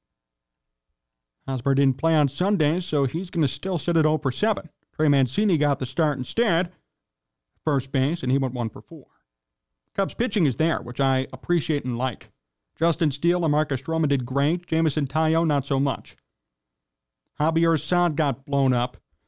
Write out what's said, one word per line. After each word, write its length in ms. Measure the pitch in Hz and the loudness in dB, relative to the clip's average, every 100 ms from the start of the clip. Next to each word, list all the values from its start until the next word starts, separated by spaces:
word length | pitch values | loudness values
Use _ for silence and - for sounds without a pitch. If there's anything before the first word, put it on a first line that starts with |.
| _ _ _ _ _ _ _ _ _ _ _ _ _ _ - | _ _ _ _ _ _ _ _ _ _ _ _ _ _ -6
Hosmer 280 | 131 139 135 | -2 0 2
didn't 220 | 135 131 | 2 2
play 160 | 165 | 2
on 140 | 156 143 | 2 2
Sunday, 540 | - 190 196 147 175 | 0 0 2 2 0
so 240 | 180 147 135 | -2 0 0
he's 240 | 165 185 | -2 -6
gonna 180 | 165 143 | -2 -2
still 300 | - 190 180 | -2 -4 -4
sit 180 | - 165 | 0 2
at 100 | 151 | 2
oh 120 | 156 | 0
for 140 | 131 | -2
seven. 360 | - 220 - - _ _ | 0 0 -2 -6 _ _
Trey 140 | - 156 | -2 2
Mancini 500 | 139 127 - 214 156 | 4 2 0 2 2
got 220 | 147 139 | 2 0
the 60 | 127 | -4
start 320 | - 151 120 | 0 0 0
instead. 560 | - - 233 170 180 _ _ _ _ _ _ _ _ _ | -4 -2 0 0 -2 _ _ _ _ _ _ _ _ _
First 300 | 156 139 - | -2 -2 0
base, 280 | 135 135 175 | 0 0 0
and 100 | 127 | 0
he 60 | 135 | 0
went 160 | 131 | 0
one 160 | 123 113 | -2 -4
for 120 | 110 | -6
four. 240 | - 160 - _ _ _ _ _ _ _ _ - | -14 -16 -18 _ _ _ _ _ _ _ _ -4
Cubs 180 | 190 | -4
pitching 320 | - 233 208 147 | -2 -2 2 2
is 120 | 123 | 2
there, 240 | 160 101 | 0 0
which 180 | 120 123 | -4 -2
I 280 | 135 131 131 | 0 0 -2
appreciate 540 | - - 175 - 147 131 | -6 -2 0 0 -2 -2
and 120 | 120 | -2
like. 340 | 127 - - _ _ _ _ - | -4 -6 -14 _ _ _ _ -2
Justin 360 | 165 - 156 | 0 2 0
Steele 340 | - 170 180 160 | 0 0 2 2
and 60 | |
Marcus 280 | 147 156 135 | 0 0 -4
Stroman 280 | - 160 147 | -4 -2 0
did 160 | 139 123 | 0 -2
great. 420 | 135 143 175 - | 0 0 -2 -2
Jameson 400 | 160 160 156 139 | 0 0 0 -2
Taillon, 400 | 156 160 160 165 | 0 0 2 2
not 180 | 143 - | 0 0
so 140 | 135 | -2
much. 380 | 139 110 - - _ _ _ _ _ _ _ _ _ _ _ - | -2 -4 -10 -20 _ _ _ _ _ _ _ _ _ _ _ -2
Javier 360 | 156 160 165 160 | 0 2 2 0
Assad 420 | - 175 175 147 | 0 0 0 0
got 280 | 147 123 - | -2 -2 -4
blown 280 | 139 135 | 0 2
up. 240 | 123 123 - _ _ | 2 -2 -6 _ _